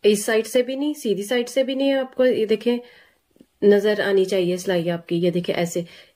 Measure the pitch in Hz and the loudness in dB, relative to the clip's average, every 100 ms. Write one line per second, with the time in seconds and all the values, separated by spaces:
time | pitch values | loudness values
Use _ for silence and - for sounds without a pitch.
0 | 208 208 226 220 220 254 240 269 294 294 | 4 2 0 -2 0 0 0 -4 -4 -4
1 | 233 185 202 254 240 - 262 269 277 269 | -4 -4 -2 -4 -2 -2 -2 0 0 0
2 | 262 - 254 226 214 214 240 240 240 - | -4 0 0 2 0 0 0 -2 -6 -20
3 | _ _ _ _ - _ 202 202 208 202 | _ _ _ _ -20 _ 4 4 4 0
4 | 196 196 185 190 175 180 185 180 170 170 | 2 2 2 0 0 -2 -2 -2 0 -4
5 | - 170 175 175 175 - 175 175 170 - | -4 0 0 0 -2 -2 -2 -4 -8 -16
6 | - | -20